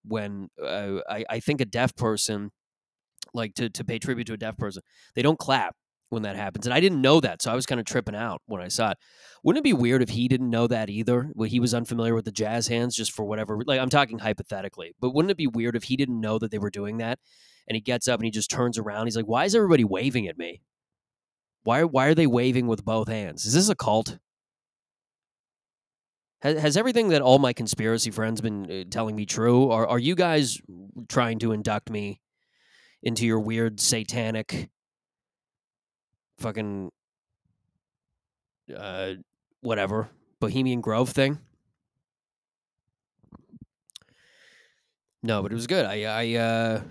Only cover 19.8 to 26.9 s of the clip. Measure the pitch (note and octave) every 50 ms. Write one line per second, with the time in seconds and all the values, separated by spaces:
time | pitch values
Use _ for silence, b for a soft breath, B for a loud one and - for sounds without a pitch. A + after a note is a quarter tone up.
19.8 | A2+ G2 F#2+ F#2 B2 C#3 B2 A#2+ G2+ F2 E2 E2+ E2+ E2+ E2 - _ _ _ _
20.8 | _ _ _ _ _ _ _ _ _ _ _ _ _ _ _ _ - A2+ A#2+ D3
21.8 | E3+ E3 C3 C3 C3 D3+ D#3+ E3 D#3+ C3+ A#2 A#2+ B2 C3 A#2+ B2+ B2 A#2 A2+ G#2
22.8 | G2+ A2 A2 A2+ A2 A#2 A2+ G#2+ G2+ E2 C#2+ - - G#2 B2+ F3 G3 G#3+ F3+ -
23.8 | - A2 G#2+ A2+ A2 - - - _ _ _ _ _ _ _ _ _ _ _ _
24.8 | _ _ _ _ _ _ _ _ _ _ _ _ _ _ _ _ _ _ _ _
25.8 | _ _ _ _ _ _ _ _ _ _ _ _ - D3 D#3 D#3 D3+ D3+ C#3+ G3
26.8 | A3+ C4